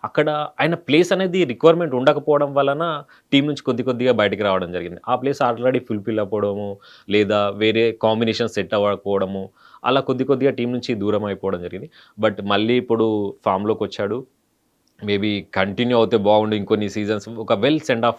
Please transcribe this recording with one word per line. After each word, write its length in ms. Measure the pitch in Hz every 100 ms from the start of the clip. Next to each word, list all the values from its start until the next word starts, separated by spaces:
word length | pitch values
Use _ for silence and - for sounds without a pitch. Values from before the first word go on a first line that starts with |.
అక్కడ 260 | - - 151
ఆయన 460 | 151 147 - 151 165
ప్లేస్ 360 | - 147 175
అనేది 340 | 185 190 185 151
రిక్వైర్‌మెంట్ 500 | 117 160 165 165 127
ఉండకపోవడం 580 | 135 147 143 143 143
వలన 500 | 139 139 143 170 147 - _ -
టీం 160 | 139 147
నుంచి 160 | 139
కొద్ది 200 | - 120
కొద్దిగా 300 | 127 117 123
బయటికి 300 | 110 104 101
రావడం 280 | 101 95 87
జరిగింది. 300 | 90 87 87 -
ఆ 80 | 123
ప్లేస్ 260 | 135 135
already 440 | 123 113 123 131 -
ఫుల్‌ఫిల్ 340 | 107 101 107
అవ్వడము, 580 | 98 107 101 101 101 101 - - -
లేదా 400 | 104 101 104 101
వేరే 420 | 101 110 113 117
కాంబినేషన్ 580 | 110 110 110 117 107 113
సెట్ 240 | - 92
అవ్వకపోవడము, 760 | 107 101 98 98 98 95 98 95 _ _ - 120
అలా 160 | 131
కొద్ది 220 | 131 127
కొద్దిగా 280 | 131 135 135
టీం 200 | 131 120
నుంచి 220 | 123 120
దూరం 320 | 110 101 104 104
అయిపోవడం 360 | 95 95 90
జరిగింది. 280 | 87 90 - _ _ -
But 240 | 110 101 101
మళ్ళీ 320 | 101 110 123
ఇప్పుడు 580 | 123 117 113 107 98 - 107
ఫామ్‌లోకి 380 | 95 104 107
వచ్చాడు. 440 | 101 - 101 113 131 _ _ _ _ _ _ - 104
Maybe 360 | 101 107 101 -
కంటిన్యూ 440 | 95 98 98 123 120
అవుతే 200 | 110 113
బాగుండు 380 | 101 107 107 107
ఇంకొన్ని 340 | 95 107 101
సీజన్స్. 400 | 107 104 104 110
ఒక 240 | 117 110
well 240 | 107 127 156
send 240 | - 117
off 140 | 117